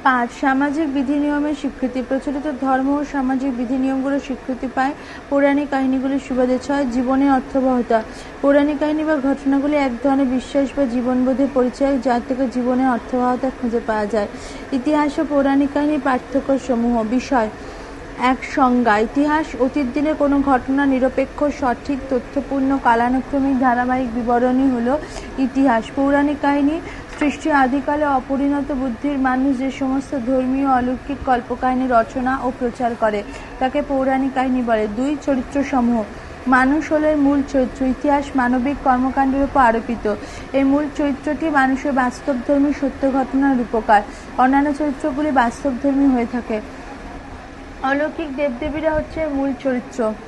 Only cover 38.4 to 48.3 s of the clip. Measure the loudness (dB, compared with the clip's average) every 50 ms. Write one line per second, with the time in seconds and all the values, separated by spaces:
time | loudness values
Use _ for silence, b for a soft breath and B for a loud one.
38.4 | 2 2 2 0 0 -2 -2 0 2 2 2 4 2 0 2 2 2 2 2 2
39.4 | 0 2 4 4 4 4 4 2 0 -2 -6 -2 -2 -2 -2 -2 B B B B
40.4 | B B 0 2 4 4 4 2 2 -2 -2 -2 0 0 0 -2 -2 -4 -2 -2
41.4 | -2 0 2 4 4 4 2 0 0 0 0 2 0 0 -2 -4 -4 -2 -2 -2
42.4 | 0 2 2 4 4 2 2 0 -2 -4 -2 0 -2 0 2 0 -2 0 0 2
43.4 | 2 4 2 2 0 0 -2 -2 2 4 4 4 4 B B B B B 0 2
44.4 | 4 4 4 4 2 2 0 0 -2 -2 -2 -2 -4 -4 -2 0 -2 0 2 2
45.4 | 2 0 -2 -2 -4 -4 -4 0 0 0 2 4 4 4 4 2 0 -2 -4 -6
46.4 | -4 -4 -6 -6 -6 -10 -14 -16 -14 -14 -14 -14 -14 -14 -14 -14 -14 -14 -16 -16
47.4 | -16 -16 -16 -16 -16 -16 -14 -6 -2 -2 0 0 0 -2 -2 -6 -8 -6